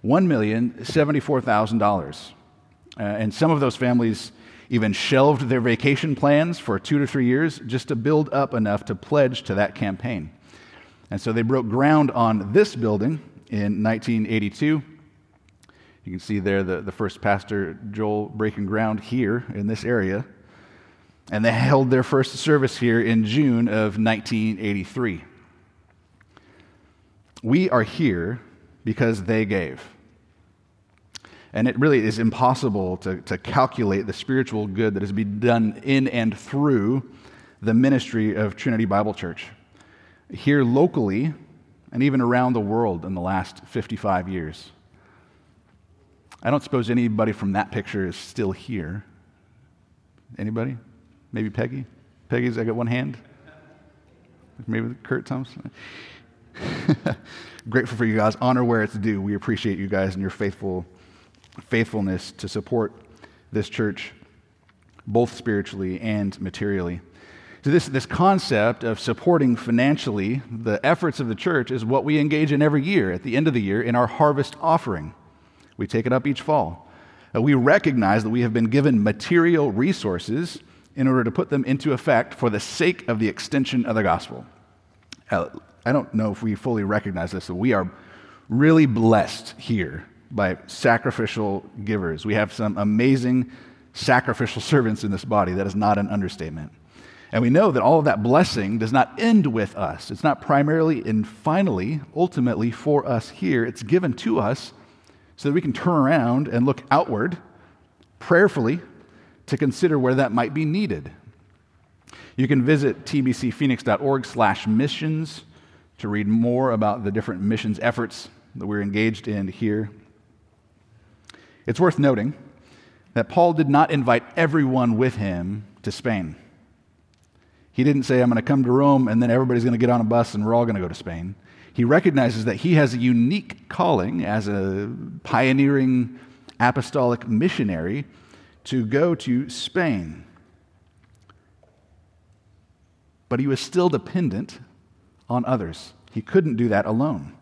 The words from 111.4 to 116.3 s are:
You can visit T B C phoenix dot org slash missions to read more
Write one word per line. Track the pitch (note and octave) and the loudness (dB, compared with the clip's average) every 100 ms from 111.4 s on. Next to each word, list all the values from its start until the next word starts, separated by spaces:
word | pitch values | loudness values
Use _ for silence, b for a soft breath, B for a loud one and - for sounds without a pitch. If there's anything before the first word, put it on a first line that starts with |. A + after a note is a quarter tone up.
| _ _ _ _ _ _ _ B B - | _ _ _ _ _ _ _ B B -2
You | C3 | 2
can | C#3 | 2
visit | B2 D3+ C#3 - - | 4 2 2 -2 -4
T | D3 | 0
B | C3 | 0
C | A#2+ B2+ | 0 -4
phoenix | - C#3+ A#2+ | -2 -2 0
dot | A#2 - | 0 0
org | C#3 C3+ A#2 | 0 -2 -4
slash | A#2+ G#2+ G2 G#2+ | 0 0 0 0
missions | A2 C#3+ - D#3 D#3 D#3+ - - b b b b _ | 0 0 -2 -4 -4 -6 -12 -20 b b b b _
to | G#2+ | -4
read | G#2 | -2
more | G#2 | 2